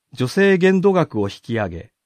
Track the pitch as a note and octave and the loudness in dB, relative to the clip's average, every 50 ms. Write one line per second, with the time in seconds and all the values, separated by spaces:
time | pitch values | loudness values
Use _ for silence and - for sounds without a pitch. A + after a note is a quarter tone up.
0 | _ _ - - B2+ B2+ - F#3+ G3 G3 G3 F#3 E3+ F#3 F#3+ F#3+ E3+ G3+ F#3+ F3+ | _ _ -8 -6 -6 -4 0 2 2 4 4 4 4 2 2 2 2 2 2 0
1 | D#3 - - A2 G2+ G2 - - _ - A#2 A2 G#2+ F#2 E2+ E2 - - _ _ | 0 -2 -2 -4 -6 -6 -6 -12 _ -8 -6 -6 -6 -6 -8 -12 -16 -18 _ _
2 | _ | _